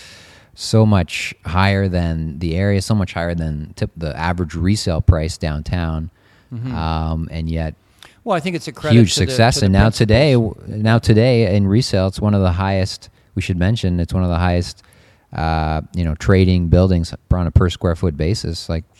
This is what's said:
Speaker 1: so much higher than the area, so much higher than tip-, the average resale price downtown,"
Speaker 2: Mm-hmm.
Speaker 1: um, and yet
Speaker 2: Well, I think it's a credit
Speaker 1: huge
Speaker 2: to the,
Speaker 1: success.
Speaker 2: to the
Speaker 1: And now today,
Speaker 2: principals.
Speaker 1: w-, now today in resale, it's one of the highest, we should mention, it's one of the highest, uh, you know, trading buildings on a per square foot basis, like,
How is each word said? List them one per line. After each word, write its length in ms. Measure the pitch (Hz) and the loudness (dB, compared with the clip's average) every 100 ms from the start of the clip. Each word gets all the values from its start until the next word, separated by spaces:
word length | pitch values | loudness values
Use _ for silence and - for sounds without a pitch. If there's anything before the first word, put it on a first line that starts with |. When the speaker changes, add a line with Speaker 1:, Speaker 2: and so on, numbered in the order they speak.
| - - - - _ | -20 -20 -20 -20 _
Speaker 1:
so 300 | - - 110 | -14 0 2
much 500 | 110 101 80 - - - - | 4 4 0 -4 -10 -10 -6
higher 420 | 87 98 98 98 | 0 2 2 0
than 500 | 87 85 82 80 73 | 0 -2 -2 -6 -6
the 160 | 85 85 | -4 -2
area, 260 | 101 98 | 0 0
so 120 | - | 0
much 200 | 107 90 | -2 -2
higher 200 | 92 85 | -4 -4
than 380 | 85 80 76 76 | -4 -4 -6 -10
tip-, 160 | - - - | -8 -8 -6
the 180 | 80 65 | -8 -4
average 380 | 82 87 80 | -4 -2 -4
resale 460 | 82 90 107 - 80 | -2 0 0 -2 -2
price 380 | - 80 80 - | 2 2 2 -4
downtown," 720 | 80 76 78 90 82 80 82 _ _ _ _ | -6 -4 -6 -4 -4 -4 -8 _ _ _ _
Speaker 2:
Mm-hmm. 220 | 120 127 | -12 -8
Speaker 1:
um, 540 | 82 80 80 80 80 80 | -6 -4 -2 -2 -4 -6
and 180 | 80 80 | -6 -6
yet 260 | 80 80 - _ _ - _ | -4 -6 -8 _ _ -20 _
Speaker 2:
Well, 120 | 233 175 | -4 -4
I 40 | |
think 160 | 170 170 | -2 -6
it's 120 | - | -8
a 40 | |
credit 220 | - 151 | -10 4
Speaker 1:
huge 200 | 117 104 | 6 6
Speaker 2:
to 60 | - | 2
the, 60 | 92 | -2
Speaker 1:
success. 280 | - 117 | 2 2
Speaker 2:
to 60 | 139 | 2
the 60 | 98 | 2
Speaker 1:
And 60 | |
now 160 | 95 110 | 2 2
today, 460 | - 110 110 151 | 0 2 4 4
Speaker 2:
principals. 220 | 123 113 - - | 2 0 -6 -12
Speaker 1:
w-, 160 | 107 | -4
now 160 | 110 113 | 2 2
today 580 | - 110 123 117 107 101 | 4 4 4 4 2 2
in 100 | 98 | 2
resale, 400 | 104 - 98 95 | 2 2 0 0
it's 120 | - | 0
one 140 | 104 | 0
of 80 | 101 | 2
the 100 | 92 | 2
highest, 560 | 90 98 95 95 - - _ _ | 0 0 0 -2 -6 -18 _ _
we 60 | - | -8
should 160 | - 90 | -4 0
mention, 420 | 92 117 92 87 | 0 0 0 -2
it's 140 | 82 | -2
one 100 | 92 | -2
of 40 | 90 | 0
the 100 | 85 | 0
highest, 440 | 90 87 85 - _ _ _ _ _ | 0 0 -2 -8 _ _ _ _ _
uh, 480 | - 80 80 78 78 - | -6 -2 -2 -2 -4 -6
you 100 | 87 | -4
know, 100 | 85 78 | -4 -2
trading 520 | - 95 92 90 85 | 2 4 6 2 4
buildings 460 | 87 92 87 85 - - | 4 4 2 -2 -8 -2
on 140 | 90 82 | -2 2
a 40 | |
per 200 | - 90 | 2 2
square 260 | - 90 80 | 0 -4 -2
foot 220 | 90 76 | -2 -2
basis, 500 | 78 110 85 82 - | -2 -2 -6 -10 -6
like, 160 | 82 - | -8 -8